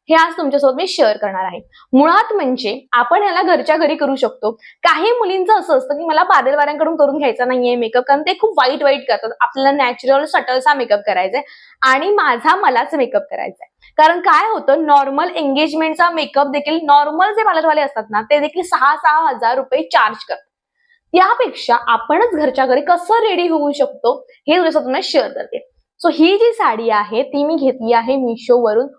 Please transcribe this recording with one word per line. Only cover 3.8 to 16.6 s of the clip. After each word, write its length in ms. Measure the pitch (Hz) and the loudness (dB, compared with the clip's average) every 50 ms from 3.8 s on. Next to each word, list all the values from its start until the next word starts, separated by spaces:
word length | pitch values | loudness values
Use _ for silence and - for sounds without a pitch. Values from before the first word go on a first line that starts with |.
| 330 294 311 | 2 0 0
करू 200 | - 294 269 269 | -2 -2 -2 0
शकतो. 360 | 269 - 214 - - - 214 226 - _ - _ _ - | -2 -2 -4 -4 -4 -6 -6 -6 -6 _ -20 _ _ 0
काही 280 | 339 - 302 349 440 | 0 0 2 0 0
मुलींचं 420 | 494 494 453 359 381 381 370 370 440 | 0 0 -2 -2 -2 -2 0 2 0
असं 240 | 392 349 - 311 262 | 0 2 0 0 0
असतं 160 | 254 - 294 | 0 -2 -6
की 120 | 285 339 | -6 -4
मला 180 | 330 359 403 359 | -2 0 0 2
पार्लरवाल्यांकडून 720 | 370 381 294 247 262 277 294 294 294 302 285 320 320 330 | 4 2 2 2 2 2 2 0 -2 0 -2 -2 -2 2
करून 220 | 320 294 277 277 302 | 2 2 2 2 0
घ्यायचा 280 | 294 269 226 - 247 | -2 -2 -2 -2 -2
नाहीये 300 | 254 254 254 247 240 247 | -2 -2 0 0 0 0
मेकअप, 280 | 247 233 220 226 247 254 | -2 -4 -2 -2 -2 2
कारण 180 | - 277 285 | 2 0 0
ते 160 | 320 359 370 359 | 2 -4 -2 0
खूप 200 | - 453 415 294 | -2 0 2 2
व्हाईट 220 | 254 254 277 294 | 0 0 0 0
व्हाईट 260 | 294 277 277 269 - - | 2 0 0 0 0 -2
करतात. 220 | 220 202 - 220 226 - | -4 -2 -2 -8 -4 -2
आपल्याला 320 | 247 240 - 269 269 277 | -4 -2 -2 0 0 2
नॅचरल 540 | 277 294 269 240 247 - - 254 269 269 302 | 2 2 0 -2 -2 -4 0 0 2 2 0
सटलसा 480 | 302 - 330 254 - 254 254 254 - 294 | 0 -2 -2 -2 0 -4 0 2 0 0
मेकअप 260 | 277 247 226 208 208 202 214 | 0 0 0 0 0 0 -2
करायचा 300 | 190 180 185 190 202 277 | -2 -2 -2 -2 -4 -6
आहे 80 | 285 - - - - - - _ | -8 -8 -18 -20 -20 -20 -10 _
आणि 280 | - 262 262 269 311 392 | 0 2 2 2 2 0
माझा 460 | 415 403 330 294 247 240 233 311 339 | 0 0 2 0 -2 0 2 0 0
मलाच 380 | 392 403 311 254 233 269 294 - | 2 2 0 2 0 -2 -2 -2
मेकअप 300 | 294 - - - 151 147 - | -2 -2 0 -2 -4 -4 -4
करायचा 340 | - - - - - _ - | -10 -10 -10 -10 -12 _ -20
आहे. 280 | _ _ _ _ - _ - | _ _ _ _ -8 _ 4
कारण 220 | 302 311 339 359 | 4 4 4 2
काय 320 | 349 349 320 302 381 440 | 0 2 2 2 2 0
होतं, 340 | 440 330 - - 269 330 320 | -2 -2 0 0 2 2 2
नॉर्मल 440 | 302 285 285 277 269 277 285 330 359 349 | 4 4 4 4 2 -2 -2 -2 -2 -4
एंगेजमेंटचा 760 | 330 311 277 269 285 311 311 294 320 320 320 311 311 339 349 | -4 -2 -2 0 0 0 -2 0 -2 -2 -2 0 0 0 0
मेकअप 380 | 339 320 294 - - 269 285 285 | 0 -2 -6 -2 0 0 0 0
देखील 320 | 262 285 | -2 -6